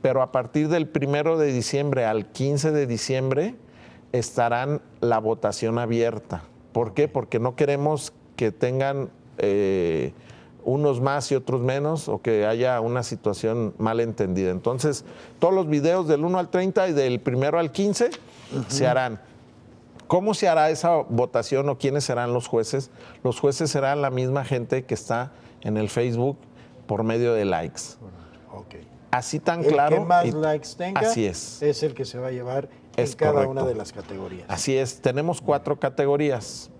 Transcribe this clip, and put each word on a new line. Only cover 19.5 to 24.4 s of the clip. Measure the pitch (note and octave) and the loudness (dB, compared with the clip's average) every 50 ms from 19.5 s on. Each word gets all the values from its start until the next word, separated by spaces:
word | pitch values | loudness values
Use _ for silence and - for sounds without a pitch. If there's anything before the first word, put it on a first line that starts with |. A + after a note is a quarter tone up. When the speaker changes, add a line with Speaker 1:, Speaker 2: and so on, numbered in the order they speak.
| - - - - - - - - - - - | -20 -20 -20 -20 -20 -20 -20 -20 -20 -20 -4
Speaker 1:
¿Cómo | - - F3+ F#3+ G#3+ G#3 | 2 2 2 2 2 0
se | - G#3+ F3+ | 2 2 4
hará | E3 D#3+ D3+ D#3+ | 6 6 4 4
esa | D#3+ - - E3+ E3+ | 2 2 2 2 2
votación | D#3 C3 - A#2+ A#2 B2 A#2+ - A#2+ A2+ - C#3 C3+ C#3 C#3+ | 2 2 0 2 0 0 2 0 -2 0 2 0 0 2 0
o | C3+ B2 | -2 0
quiénes | - C#3 C3+ D3 C3+ | 0 0 0 0 -2
serán | - B2+ A#2+ B2 A#2+ | 0 -2 -2 0 0
los | A#2+ B2 A#2+ | -2 -2 -2
jueces? | - - A#2 A2 - - C3+ C3 - - - - - - - - | 0 0 0 0 0 -2 -4 -4 -6 -16 -20 -20 -20 -20 -4 -4
Los | C3 A#2 - | -4 -2 2
jueces | - C#3+ C#3 - E3 C#3+ | 0 0 2 2 -2 0
serán | - D3 C3+ C3+ C#3+ D3 | 0 0 2 2 2 2
la | C#3+ C3+ | 0 0
misma | C3 B2+ B2+ B2+ C3+ C#3+ | 0 0 -2 0 0 -2